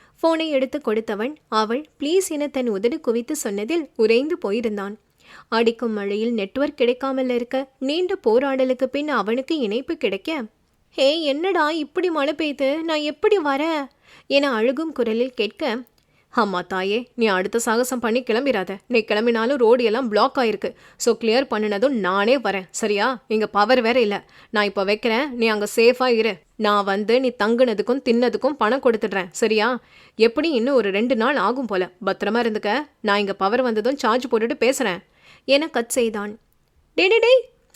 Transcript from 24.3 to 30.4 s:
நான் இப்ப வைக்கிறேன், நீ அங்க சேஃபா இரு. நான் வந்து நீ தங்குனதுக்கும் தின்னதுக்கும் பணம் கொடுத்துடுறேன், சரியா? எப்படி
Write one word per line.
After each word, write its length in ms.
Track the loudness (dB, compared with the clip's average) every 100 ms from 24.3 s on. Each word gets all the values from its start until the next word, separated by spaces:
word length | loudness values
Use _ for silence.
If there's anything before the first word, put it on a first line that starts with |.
| -20 -6
நான் 140 | -2
இப்ப 200 | 0 0
வைக்கிறேன், 500 | 0 0 0 -2 -2
நீ 120 | -2 0
அங்க 200 | 0 -2 2
சேஃபா 300 | 4 4 2
இரு. 320 | 2 0 -4 _ -2
நான் 280 | 0 2
வந்து 360 | 0 -2 0 0
நீ 120 | 0 0
தங்குனதுக்கும் 640 | 0 2 2 0 -2 -2
தின்னதுக்கும் 520 | 0 2 0 0 -2 0
பணம் 240 | 0 2
கொடுத்துடுறேன், 460 | 2 0 -2 -4 -6
சரியா? 500 | -2 0 2 0 -2 _ -20 -8 2
எப்படி 340 | 2 2